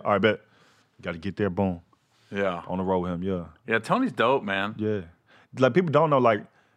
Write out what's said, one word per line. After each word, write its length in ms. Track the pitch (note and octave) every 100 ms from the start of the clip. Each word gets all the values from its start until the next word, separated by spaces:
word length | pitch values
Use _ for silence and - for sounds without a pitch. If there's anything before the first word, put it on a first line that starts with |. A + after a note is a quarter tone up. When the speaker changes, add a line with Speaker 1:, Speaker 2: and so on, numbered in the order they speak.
Speaker 1:
all 80 | -
right, 60 | G2+
bet. 200 | G#2+ G#2 _ _ _ _ _ _
Gotta 160 | F2 E2+
get 200 | G2 F2
there, 120 | G2+
boom. 320 | F2+ F#2+ E2+ - _ _ _ -
Speaker 2:
Yeah. 320 | G2+ G2 F2 -
Speaker 1:
On 100 | F#2
the 80 |
road 140 | F#2+ F#2
with 120 | F2+
him, 100 | F2
yeah. 220 | F#2+ F2+ D#2+ - -
Speaker 2:
Yeah, 120 | A2+
Tony's 340 | A2+ G#3+ C4
dope, 300 | B2 A#2 C3+
man. 300 | G2+ G2 G2+ A2
Speaker 1:
Yeah. 240 | G#2+ G#2 E2 - _ _ _ A#2+
Like, 140 | B2+
people 180 | D3 F3
don't 200 | C#3+ D#3+
know, 80 | C#3
like, 260 | A#2+ G#2+ - _ _